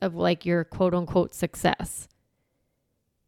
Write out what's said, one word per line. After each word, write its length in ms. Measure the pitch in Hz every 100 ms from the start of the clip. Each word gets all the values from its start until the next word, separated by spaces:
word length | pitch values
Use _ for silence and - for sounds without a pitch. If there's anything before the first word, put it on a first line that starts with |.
of, 120 | 190
like, 300 | 170 175 165
your 180 | 175 170
quote 300 | 160 - 185
unquote 420 | 175 165 180 170
success? 720 | - 170 - 165 - 175 - - _ _ _ _ _ _ _ _ _ _ _